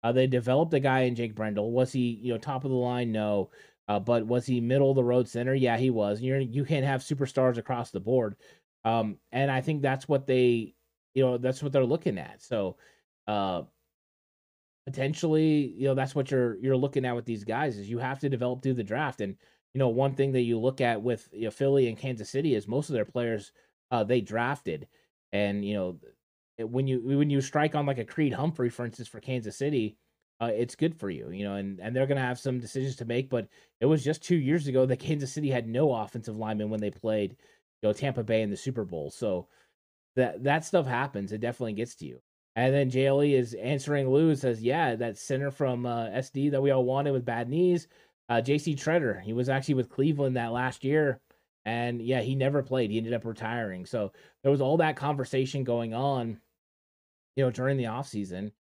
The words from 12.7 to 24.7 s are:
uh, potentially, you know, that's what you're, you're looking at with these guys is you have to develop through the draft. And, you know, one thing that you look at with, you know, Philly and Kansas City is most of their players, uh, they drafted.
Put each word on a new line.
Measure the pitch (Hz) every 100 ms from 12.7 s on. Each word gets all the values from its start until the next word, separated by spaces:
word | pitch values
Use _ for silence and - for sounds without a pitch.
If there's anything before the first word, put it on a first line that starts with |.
| - _ _ _ _ -
uh, | 104 98 87 - _ _ _ _ _ _ _ _ _ _ _ -
potentially, | 131 139 156 170 156 156 151 135 90
you | 135
know, | 135
that's | 139
what | 147 131
you're, | 135 120 101
you're | 131 131
looking | 139 135 127
at | 120
with | 117
these | 113 101
guys | 113 151 104
is | 101
you | 120
have | 127 135
to | 147
develop | 131 123 127
through | 135
the | 127
draft. | 101 113 151 -
And, | 101 95 _ _ _
you | 131
know, | 131
one | 117 139
thing | 135 135
that | 131
you | 120 117
look | 120 131
at | 123 113
with, | 113 117 -
you | 104 110
know, |
Philly | - 139 139 123
and | 110
Kansas | 135 120 107
City | 135 156
is | 117 101
most | 123 147
of |
their | 131 104
players, | 123 120 110 101 _ _ _ _
uh, | 123
they | 104 123
drafted. | 98 110 120 139 -